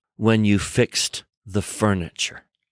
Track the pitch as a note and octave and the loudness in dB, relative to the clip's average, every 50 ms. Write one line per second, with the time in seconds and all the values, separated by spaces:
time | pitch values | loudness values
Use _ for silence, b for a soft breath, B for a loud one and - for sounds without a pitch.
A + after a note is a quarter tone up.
0 | _ _ _ - G#2+ A2+ A2+ A2 G#2+ G2+ G2+ F#2+ - - - - A#2+ - - - | _ _ _ -2 2 2 4 4 4 4 2 2 0 -2 0 0 0 0 0 -6
1 | - - - - - _ _ _ _ G#2 F#2+ G2+ - - - - G#2+ G#2+ G2 F#2 | -6 -6 -8 -10 -16 _ _ _ _ -6 -4 -4 -4 -4 -4 -2 0 0 0 0
2 | E2+ D#2+ _ - - - - - _ _ _ _ _ _ _ | -2 -8 _ -8 -8 -8 -8 -14 _ _ _ _ _ _ _